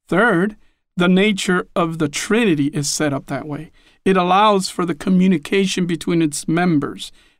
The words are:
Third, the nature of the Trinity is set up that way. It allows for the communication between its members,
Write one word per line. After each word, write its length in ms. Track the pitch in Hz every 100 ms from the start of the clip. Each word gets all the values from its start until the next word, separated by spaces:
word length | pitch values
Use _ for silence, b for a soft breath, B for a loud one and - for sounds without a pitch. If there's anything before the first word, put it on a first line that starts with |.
| -
Third, 480 | 214 233 170 208 - _ _ _ -
the 120 | 180
nature 600 | 185 208 202 - 180 - -
of 220 | 170 165
the 100 | 151
Trinity 580 | - - 214 226 147 143
is 220 | 156 143
set 220 | - 156
up 140 | 135 -
that 200 | 143 151
way. 240 | 143 160 b b b
It 120 | - 185
allows 520 | 180 185 214 202 190
for 160 | -
the 120 | 175 151
communication 880 | - 185 185 170 - 202 190 185 180
between 360 | 160 - 170
its 260 | 160 147 -
members, 640 | 165 180 151 139 190 - b b